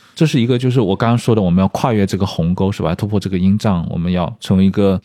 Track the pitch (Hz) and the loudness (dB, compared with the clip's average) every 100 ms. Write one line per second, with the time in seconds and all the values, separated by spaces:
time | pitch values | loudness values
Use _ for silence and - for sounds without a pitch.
0 | _ - 156 127 117 123 127 127 95 95 | _ -2 0 2 0 0 0 0 0 0
1 | 113 120 - 110 92 87 95 - 139 107 | 0 0 2 2 2 2 2 0 0 0
2 | 98 92 95 - 85 90 95 - 82 90 | 0 -2 -4 -2 -2 0 -2 -2 -4 -2
3 | 104 104 95 92 92 107 113 90 82 82 | -2 -2 -2 0 0 2 0 -2 -4 -4
4 | 87 90 82 - - 95 95 95 98 92 | -2 -2 -4 -6 -2 2 2 2 0 0